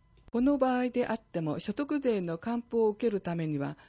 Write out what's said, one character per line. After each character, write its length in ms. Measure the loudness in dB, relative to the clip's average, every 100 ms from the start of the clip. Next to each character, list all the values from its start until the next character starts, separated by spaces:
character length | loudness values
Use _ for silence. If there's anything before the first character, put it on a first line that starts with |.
| _ _ -6
こ 100 | 0
の 180 | 2 4
場 180 | 4 2
合 120 | 0
で 160 | 0 0
あ 80 | -2
っ 40 |
て 220 | _ -4
も、 160 | -2 -2
所 160 | -4
得 260 | -4 -2 0
税 220 | 0 0
の 160 | -2 -4
還 240 | -4 -4
付 160 | -2 2
を 120 | 2
受 180 | 2 0
け 20 |
る 100 | -2
た 140 | -2
め 140 | -4 -2
に 100 | -2
は、 200 | -4 -8